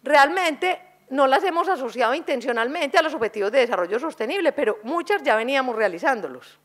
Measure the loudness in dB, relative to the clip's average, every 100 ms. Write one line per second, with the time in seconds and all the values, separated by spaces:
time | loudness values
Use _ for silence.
0 | 4 6 6 4 -2 0 -2 -4 -8 _
1 | _ 2 4 4 2 0 0 -2 -4 -2
2 | 0 0 -2 -4 -2 -2 -2 -2 0 2
3 | 2 -2 -4 -2 0 2 2 0 -2 -2
4 | -4 -6 -4 0 -2 0 -2 -2 -4 -6
5 | -2 -2 2 0 2 -2 -2 -2 -2 0
6 | -2 -2 -4 -12 -18 _